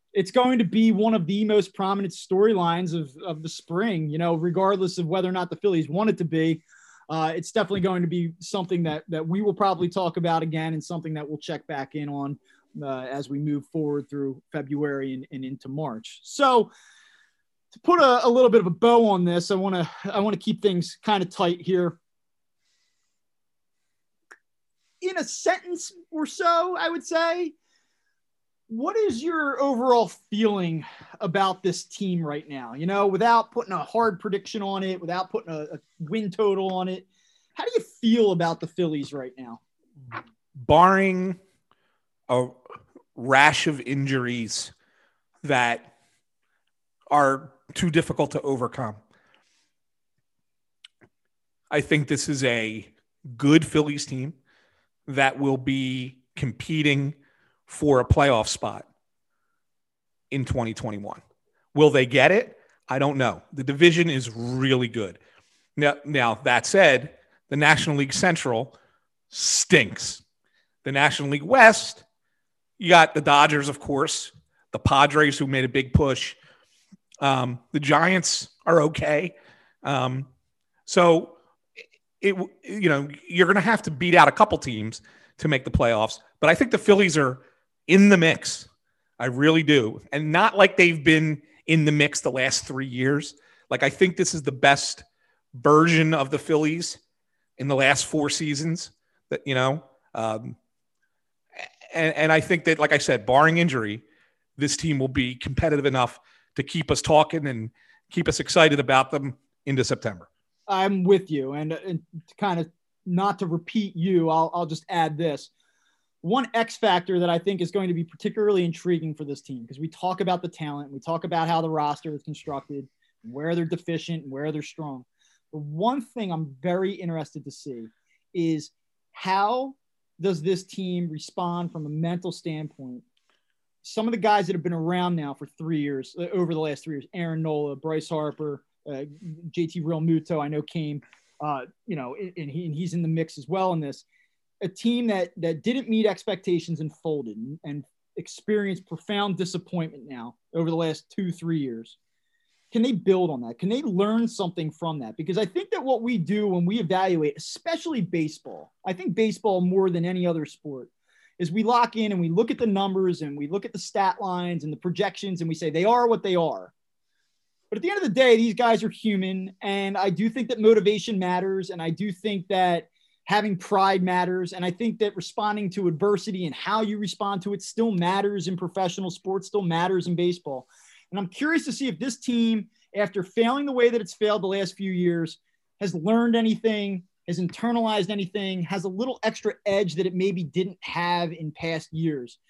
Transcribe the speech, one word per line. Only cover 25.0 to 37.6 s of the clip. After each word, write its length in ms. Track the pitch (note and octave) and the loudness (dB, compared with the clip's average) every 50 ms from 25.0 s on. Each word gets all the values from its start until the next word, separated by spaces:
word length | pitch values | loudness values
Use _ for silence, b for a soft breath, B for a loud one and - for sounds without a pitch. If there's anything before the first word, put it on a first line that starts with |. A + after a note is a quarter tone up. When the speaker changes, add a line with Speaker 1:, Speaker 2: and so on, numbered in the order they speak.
Speaker 1:
In 160 | - F#4 F#4+ F4 | -8 -6 -4 -6
a 60 | C#4+ | -6
sentence 680 | A3+ - - - D#4+ F4+ F#4 - F4+ F4+ E4+ - - G4 F4+ E4 _ | -6 -8 -4 -2 0 0 -2 -2 -8 -10 -10 -10 -12 -18 -20 -18 _
or 160 | - D#4 D#4 | -8 -6 -6
so, 500 | - - - F#4 E4+ E4+ E4+ E4 F#4 F4+ E4+ | -6 -6 -2 0 2 2 2 2 0 -2 -4
I 120 | E4 E4 | -4 -4
would 160 | E4+ E4+ - | -4 -6 -6
say, 480 | - E4+ D#4+ E4 E4+ E4+ F4 F4+ D#4+ D4 _ _ _ _ _ _ _ _ _ _ _ _ _ _ _ _ _ _ _ _ _ _ - | -2 -2 0 0 0 -2 -2 -4 -6 -8 _ _ _ _ _ _ _ _ _ _ _ _ _ _ _ _ _ _ _ _ _ _ -12
what 280 | A3 A3 B3+ E4+ G4+ | -10 -6 -4 -2 0
is 280 | A4+ G#4+ G4+ B3+ A3+ C4+ | 0 0 0 0 -2 -4
your 360 | E4 E4+ D#4+ D4+ C#4+ C#4 - | -4 -2 -2 -2 -2 -2 0
overall 500 | C#4 C#4 C4+ A3+ B3 C4 B3 A#3+ A3+ F3 - - _ _ | 0 0 0 2 4 4 4 4 4 2 -2 -12 _ _
feeling 560 | - G#3 A3 A3 G#3 G3 F3+ E3+ E3 D#3+ C#3+ B B B B B B B | -2 0 2 2 2 0 -2 -2 -4 -6 -8 B B B B B B B
about 440 | - F#3+ D#3+ G3 G3 F#3+ F#3 F#3 - | -6 -2 0 2 2 0 0 -2 -2
this 220 | F#3+ F3 - - | -4 -4 -4 -6
team 360 | - - - G#3 F#3+ F3+ F3 | -14 -10 -8 -4 -2 -2 -2
right 260 | E3 D3 D3 D3 D#3 D3 | -2 -4 -6 -8 -8 -10
now? 260 | D3 C3+ B2+ A#2 A2+ | -12 -12 -12 -12 -10
You 120 | C#3 D#3 | -6 -4
know, 220 | F3+ G3 G3+ G3+ G3+ | -2 0 2 2 2
without 440 | F#3+ F#3+ G#3+ A#3 A#3 A#3 A3 - | 2 2 4 4 4 4 2 0
putting 220 | - A#3+ A#3 - F#3+ | -4 -8 -6 -4 -6
a 60 | E3+ | -6
hard 400 | C#3+ - - A3 A#3 A3+ G3 E3+ | -6 -4 0 0 0 0 0 -2
prediction 420 | - G#3+ F#3 G3 G3 - - A3 | -4 -6 -6 -6 -6 -8 -8 -8
on 220 | G3+ G3 G3 F#3+ F#3+ | -6 -6 -4 -4 -4
it, 180 | F#3+ F#3 F3+ | -4 -6 -6
without 300 | F3+ E3 F3 F3+ F#3 F3+ | -6 -6 -4 -6 -4 -4
putting 200 | - G#3+ - E3+ | -6 -8 -8 -8
a, 120 | D#3+ D#3 D3+ D3+ E3+ | -10 -10 -10 -10 -12
a 60 | D3 _ _ _ - | -16 _ _ _ -14
win 300 | E3+ D3 F3 A3 G#3+ G3+ | -10 -6 -6 -4 -4 -4
total 460 | F3 - A3 G#3 G3 F#3+ F#3+ F#3+ F#3 | -4 -2 0 0 0 0 -2 -2 -2
on 120 | F#3 F3+ F#3 | -4 -4 -4
it, 200 | F#3 F#3 F#3 _ _ _ _ _ _ _ _ _ _ | -6 -8 -12 _ _ _ _ _ _ _ _ _ _
how 100 | - | -8